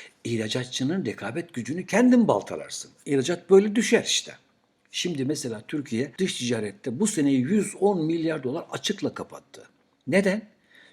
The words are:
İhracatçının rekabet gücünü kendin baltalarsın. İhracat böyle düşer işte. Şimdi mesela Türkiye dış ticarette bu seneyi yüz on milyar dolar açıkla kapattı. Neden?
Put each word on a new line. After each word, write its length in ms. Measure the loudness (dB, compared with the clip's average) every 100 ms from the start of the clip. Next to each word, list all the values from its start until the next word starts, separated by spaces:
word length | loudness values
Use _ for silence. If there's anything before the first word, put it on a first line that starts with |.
| -20 _
İhracatçının 840 | -6 -4 -2 -4 -4 -4 -2 -2 -4
rekabet 480 | -6 -8 -8 -8
gücünü 320 | -10 -6 -8 0
kendin 420 | 4 6 6 6
baltalarsın. 640 | 2 0 -10 -10 -14 -16 _ -2
İhracat 440 | 0 0 -2 6
böyle 260 | 6 8 0
düşer 280 | 4 2
işte. 320 | 2 -4 -4 -18 _ _ _ _ _
Şimdi 340 | -6 -4 -2 -2
mesela 360 | -4 -6 -8 -8
Türkiye 440 | -8 -4 -4 -4 -2
dış 200 | -4 -2
ticarette 640 | -2 -2 -4 -8 -8 -2
bu 80 | -2
seneyi 340 | 2 2 2
yüz 340 | 2 0 0 0
on 260 | 0 2 0
milyar 380 | 0 -2 -2
dolar 220 | -4 -6 -8
açıkla 420 | -8 -4 -4 -4
kapattı. 540 | -6 -12 -14 _ -20 -20 _ _ _ 0
Neden? 340 | 2 2 -2 -6 _ _ _ _